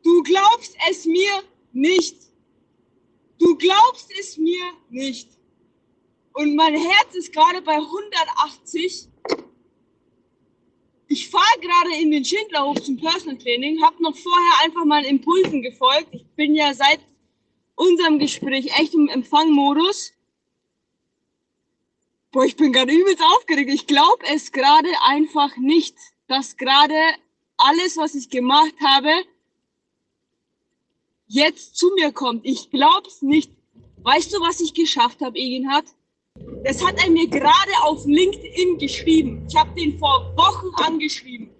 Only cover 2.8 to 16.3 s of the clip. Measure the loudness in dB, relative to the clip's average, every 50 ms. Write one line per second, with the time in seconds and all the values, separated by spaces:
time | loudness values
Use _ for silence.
2.8 | _ _ _ _ _ _ _ _ _ _ _ _ 2 2 2 2 0 2 4 6
3.8 | 4 4 4 -4 -20 _ -16 -16 -16 -14 -8 -4 -2 -2 -2 -4 -8 -12 -14 _
4.8 | _ _ -12 -10 -8 -8 -10 -12 -18 _ _ _ _ _ _ _ _ _ _ _
5.8 | _ _ _ _ _ _ _ _ _ _ _ -4 -4 -2 0 2 2 2 0 0
6.8 | -2 0 2 0 0 0 -6 -12 -12 -8 0 2 2 2 2 -2 -2 -2 -2 -2
7.8 | -2 -6 -10 -12 -10 -8 -4 -4 -4 -4 -2 -4 -4 -4 -4 _ _ -10 -8 -6
8.8 | -6 -6 -8 -10 -18 _ _ _ _ -8 -8 -8 -8 _ _ _ _ _ _ _
9.8 | _ _ _ _ _ _ _ _ _ _ _ _ _ _ _ _ _ _ _ _
10.8 | _ _ _ _ _ _ -6 -6 -6 -4 0 2 4 4 2 0 0 0 0 2
11.8 | 2 0 -2 -2 0 0 0 0 -2 -2 -4 -4 -6 -4 -4 -4 -2 -2 -4 -6
12.8 | -6 -6 -8 -6 -4 -4 -4 -4 -6 -10 -14 -10 -6 -4 -4 -4 -4 -6 -2 2
13.8 | 2 0 2 0 -6 -6 -6 -8 -4 0 0 2 4 4 4 4 2 0 -2 -2
14.8 | 0 2 2 2 2 0 -2 -2 0 2 2 2 2 0 -2 -6 -6 -8 -6 _
15.8 | 0 2 2 0 -2 _ -18 -20 _ _